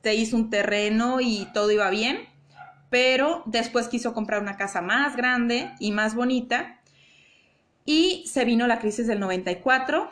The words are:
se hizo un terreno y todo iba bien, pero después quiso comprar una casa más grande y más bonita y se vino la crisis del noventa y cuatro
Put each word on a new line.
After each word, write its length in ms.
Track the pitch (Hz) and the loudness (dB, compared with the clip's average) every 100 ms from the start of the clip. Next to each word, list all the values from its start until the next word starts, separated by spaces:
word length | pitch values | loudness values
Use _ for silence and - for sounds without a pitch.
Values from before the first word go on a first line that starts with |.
se 100 | 220 | 0
hizo 240 | 214 226 233 | 0 2 0
un 140 | 220 | 0
terreno 680 | 214 202 208 208 220 240 254 | 0 0 0 2 2 2 2
y 260 | 254 214 190 208 | 0 -2 -4 0
todo 160 | 208 | 2
iba 180 | 208 196 | 4 2
bien, 300 | 208 233 381 - _ _ - - - _ | 0 0 -4 -8 _ _ -20 -20 -20 _
pero 500 | 247 254 262 285 339 226 | 2 4 4 2 0 -2
después 400 | 226 233 240 233 | -2 0 -2 -2
quiso 260 | 240 233 | -4 -4
comprar 280 | 226 208 214 | -4 -2 -4
una 160 | 202 196 | -4 -6
casa 240 | 196 196 | -4 -4
más 340 | 180 233 285 247 | 0 0 0 0
grande 560 | 247 247 233 240 - - | 0 2 0 0 -4 -6
y 120 | 208 | -2
más 220 | 208 214 | 0 0
bonita 680 | 220 247 254 - 240 359 - _ _ _ _ _ _ _ _ _ _ | 0 0 0 0 -4 -4 -16 _ _ _ _ _ _ _ _ _ _
y 420 | - 311 359 370 - | 0 2 2 0 -4
se 180 | 277 240 | -2 2
vino 220 | 233 240 | 2 2
la 120 | 233 | 2
crisis 280 | 214 208 233 | 0 -2 -2
del 120 | 208 | -2
noventa 320 | 196 185 185 | -2 -2 -2
y 60 | 180 | -2
cuatro 520 | 262 254 262 311 453 | 2 2 2 -2 -2